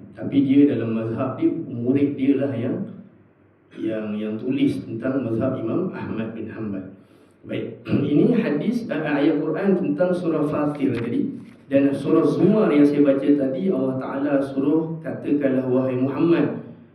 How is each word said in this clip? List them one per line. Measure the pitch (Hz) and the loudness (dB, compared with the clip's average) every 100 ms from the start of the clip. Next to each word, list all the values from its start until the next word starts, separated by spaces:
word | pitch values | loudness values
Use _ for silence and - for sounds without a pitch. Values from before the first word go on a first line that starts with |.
| - - | -16 -10
Tapi | 110 139 | -2 0
dia | 131 139 143 | 4 6 6
dalam | 120 113 110 | 4 -2 -4
mazhab | 113 113 127 - | -4 -4 -4 -2
dia, | 160 | -2
murid | - - 120 120 139 139 131 | -2 -6 -6 0 2 2 0
dia | 135 139 | 0 2
lah | 139 117 | 0 -4
yang, | 117 - - - - _ _ _ _ _ _ - | -4 -4 -8 -12 -20 _ _ _ _ _ _ -8
yang, | - 110 107 104 | -6 -4 -6 -6
yang | 107 110 | -6 -6
tulis | 127 139 - - | -4 0 0 0
tentang | - 113 131 135 | -6 -6 -4 -2
mazhab | 117 113 131 - | -2 -2 -2 -2
Imam | - - 190 | -2 -2 -2
Ahmad | - - 220 113 | -6 -8 -6 -8
bin | - - | -8 -12
Hanbal. | 110 107 95 - - - - _ _ - | -8 -8 -8 -10 -18 -20 -20 _ _ -8
Baik, | 107 - - - | -6 -6 -10 -2
<clears throat> | - - | 0 4
ini | 147 208 | 4 6
hadis, | 226 156 147 196 247 - | 4 2 -2 -2 -4 -4
uh, | 151 151 | -4 -2
ayat | 143 156 143 | 2 2 2
Quran | 151 160 196 185 | 0 0 2 2
tentang | 143 147 180 175 | 0 0 0 0
surah | 165 151 147 | 0 0 0
Fatir | 151 147 147 131 113 | 0 -2 0 -2 0
tadi. | 113 - - - - - - | -2 -2 -2 -6 -14 -20 0
Dan | 139 139 | 2 2
surah | - 156 160 147 | 0 2 4 4
Zumar | 151 175 214 175 | 4 4 4 4
yang | 147 143 | 6 4
saya | 143 | 6
baca | 143 135 143 | 4 4 2
tadi, | 143 131 131 190 | 2 2 -2 0
Allah | - 269 131 | 0 0 -2
Ta'ala | - 135 143 139 | -4 -4 0 0
suruh, | 131 135 147 160 165 160 | 0 -2 0 0 0 -6
"Katakanlah, | - - 135 143 135 127 127 | -10 -8 -2 0 2 0 0
wahai | 127 131 127 | 0 0 0
Muhammad | 135 143 165 160 143 - - - - | -2 0 2 2 2 -2 -12 -18 -20